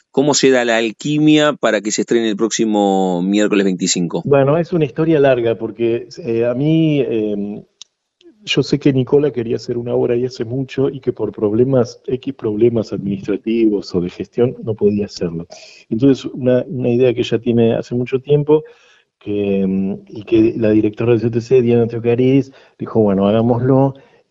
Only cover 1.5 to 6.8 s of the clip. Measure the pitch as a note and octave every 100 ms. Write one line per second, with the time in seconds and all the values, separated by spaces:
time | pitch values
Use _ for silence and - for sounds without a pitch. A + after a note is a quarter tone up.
1.5 | C3+ A2+ G#2+ G#2 G#2+ G2+ A#2 A2+ G2+ A2
2.5 | - A2 G#2 G2+ F#2+ F#2 F2 F#2+ G#2 G#2
3.5 | G2 G2 F2+ F2+ F#2+ E2+ E2+ C3 C#3 C3+
4.5 | E3 D#3+ F3+ D3 - D#3+ D#3 C#3 B2 A#2
5.5 | A2+ A2+ G#2 A#2 B2 - - A#2+ A2+ A#2+
6.5 | B2 D3 D#3+